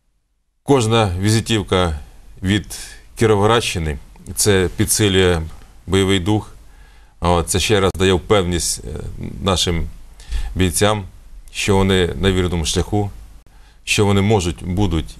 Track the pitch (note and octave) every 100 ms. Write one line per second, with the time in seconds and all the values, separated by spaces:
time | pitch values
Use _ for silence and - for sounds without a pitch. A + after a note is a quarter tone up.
0 | _ _ _ _ _ _ - C#3 A2 A#2
1 | G#2 F2 G#2 A2+ - A2 F#2+ F#2 F2+ D2
2 | - - - - F#2+ G2+ D#2+ - - -
3 | - - A2+ G#2 G#2 A#2 - F#2+ D#2+ C2+
4 | - - - - G#2+ F#2+ F2 - G2+ -
5 | G#2+ F#2 F2+ E2+ D#2+ - - - - F#2
6 | F#2+ G2 F2 G#2+ - - - - - -
7 | - - F2 F2 E2 F#2 D#2+ G#2 F#2+ E2+
8 | F#2+ F#2 - G#2 F2 F2 - - - D2+
9 | - - E2+ - F#2 F2+ - E2+ D#2+ -
10 | - - - - - - F#2 - G#2 G#2+
11 | F#2 - - - - - - G2 F#2+ F#2+
12 | F2 - F#2+ F#2 F2+ F2 D#2 F#2 - G#2
13 | G2+ - - - - - - - - -
14 | G2+ G2+ G2 A2 F2 - F2 F2+ G2+ E2
15 | - -